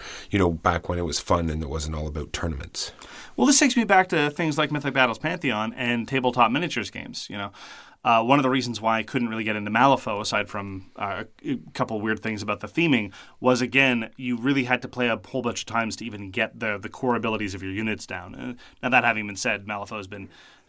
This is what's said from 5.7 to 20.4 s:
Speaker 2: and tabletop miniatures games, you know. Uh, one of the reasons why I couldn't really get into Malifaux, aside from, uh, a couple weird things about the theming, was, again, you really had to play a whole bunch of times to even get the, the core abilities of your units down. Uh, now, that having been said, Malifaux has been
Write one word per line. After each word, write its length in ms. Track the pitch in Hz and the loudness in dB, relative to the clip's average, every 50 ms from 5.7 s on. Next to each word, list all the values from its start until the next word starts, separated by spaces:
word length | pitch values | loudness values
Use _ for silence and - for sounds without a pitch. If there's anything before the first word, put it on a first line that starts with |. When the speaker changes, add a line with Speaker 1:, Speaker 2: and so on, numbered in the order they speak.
| 117 | -4
Speaker 2:
and 340 | - 127 120 120 117 110 110 | -4 -2 0 0 -2 -2 0
tabletop 420 | 135 135 127 127 117 123 120 110 | 0 0 0 2 4 4 4 4
miniatures 400 | 120 147 175 156 - 120 101 - | 4 2 -2 -2 -4 -4 -6 -6
games, 360 | - 95 85 - - - - - | -8 -12 -12 -12 -10 -12 -10 -10
you 60 | - | -8
know. 140 | 101 101 104 - - - - - - - - - _ - | -8 -8 -10 -10 -14 -18 -18 -18 -18 -20 -20 -16 _ 2
Uh, 160 | 117 117 113 | 4 4 4
one 160 | 113 120 135 147 | 6 6 6 6
of 40 | |
the 80 | 135 131 | 6 4
reasons 300 | 131 135 120 120 117 101 | 2 2 0 -2 -4 -2
why 180 | 107 113 113 113 | 0 0 2 2
I 60 | 107 | 0
couldn't 240 | - - 131 120 113 | -2 -2 -2 0 0
really 160 | 110 110 110 | -2 -2 -2
get 100 | 110 107 | -2 -2
into 160 | 107 104 104 | -2 -2 0
Malifaux, 500 | 107 117 131 139 135 - - 117 107 101 | 4 6 6 8 6 4 2 -2 -4 -4
aside 280 | 107 - - 104 104 - | -2 -2 0 0 -2 -2
from, 420 | - 104 98 98 98 95 92 - - | -4 -6 -6 -6 -8 -10 -12 -14 -10
uh, 280 | - 101 98 95 95 113 - - _ - | -6 -6 -4 -4 -6 -8 -10 -14 _ -6
a 140 | - 135 - - - | -6 -6 -6 -6 -8
couple 280 | - - 127 - 113 107 | -6 -4 -4 -2 -2 -2
weird 200 | 104 110 110 104 | -2 -2 -2 -2
things 220 | - 110 110 104 | -2 -4 -4 -4
about 160 | 104 104 101 - | -2 -4 -4 -4
the 60 | - | -6
theming, 460 | 104 - - 170 165 135 117 104 98 - - - - - - | -4 0 2 4 4 4 4 2 -2 -8 -14 -20 -20 -10 0
was, 220 | - 123 127 117 | 2 4 4 4
again, 480 | 127 120 123 139 139 131 123 117 110 - - | 2 2 4 4 4 4 4 0 -2 -6 -8
you 200 | - 131 123 123 | -8 -4 -4 -2
really 280 | 113 113 135 143 135 123 | 0 2 2 2 2 2
had 180 | 123 127 123 | 0 0 -2
to 60 | - 104 | -2 -4
play 180 | - 127 123 120 | -4 -2 0 0
a 120 | 113 104 98 - | 0 -2 -4 -6
whole 120 | - 131 | -6 -4
bunch 180 | 117 117 110 - | -2 -2 -4 -4
of 60 | - | -6
times 280 | - 110 113 113 110 104 | -4 -2 -2 -2 -2 -4
to 80 | - 110 | -8 -8
even 260 | 113 104 104 101 95 | -10 -10 -10 -12 -6
get 260 | 95 117 113 110 - 113 | -4 -2 -4 -4 -4 -6
the, 200 | 113 110 104 101 | -4 -4 -4 -4
the 100 | 101 110 | -6 -10
core 260 | - - - 127 120 | -8 -4 -2 0 0
abilities 400 | 113 107 117 110 101 107 98 98 | 0 0 -2 -2 -2 -4 -4 -6
of 80 | 95 | -6
your 80 | 92 95 | -8 -6
units 340 | 95 101 110 110 104 101 - | -6 -4 -4 -4 -4 -4 -6
down. 280 | - 98 90 87 95 - | -10 -10 -10 -10 -12 -12
Uh, 200 | 131 127 127 120 - - - - _ | -10 -10 -10 -10 -12 -16 -20 -10 _
now, 60 | - 123 | -2 2
that 160 | 123 123 120 | 4 4 4
having 220 | 120 113 110 107 104 | 4 2 0 -2 -6
been 80 | 101 | -6
said, 300 | 95 - 120 107 101 98 | -4 -2 -2 -2 -2 -4
Malifaux 320 | 104 107 101 101 - 113 107 | -6 -8 -8 -8 -8 -10 -10
has 100 | 98 95 | -10 -10
been 200 | 101 98 95 92 - - | -12 -14 -14 -16 -18 -20